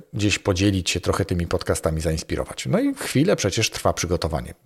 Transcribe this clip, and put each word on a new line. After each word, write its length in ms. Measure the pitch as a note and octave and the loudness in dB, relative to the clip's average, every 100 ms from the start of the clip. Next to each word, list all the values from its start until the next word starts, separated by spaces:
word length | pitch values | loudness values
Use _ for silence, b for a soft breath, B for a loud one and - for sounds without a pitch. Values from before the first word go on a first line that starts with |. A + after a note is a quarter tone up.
| - | -8
gdzieś 260 | A2 G2+ - | 0 0 2
podzielić 500 | - F2+ G2+ F#2+ F2 | 0 2 4 2 0
się 100 | F2 | -2
trochę 260 | G2+ - F#2+ | 0 0 0
tymi 220 | F2 E2+ | 0 0
podcastami, 540 | F2+ - F2+ D#2+ D#2+ | -2 0 0 0 0
zainspirować. 640 | E2 D#2 - D2+ - - B2+ | 0 -2 -2 -4 -4 -6 0
No 140 | F#3+ | 2
i 140 | C#4 | 2
chwilę 420 | C4+ - B2+ F#3 F3+ | -2 0 2 4 2
przecież 340 | G2 A2+ A2+ | 2 0 -2
trwa 240 | - F#2 | 0 0
przygotowanie. 600 | - F2 E2+ D#2+ D2+ - - | 0 0 0 0 -2 -6 -10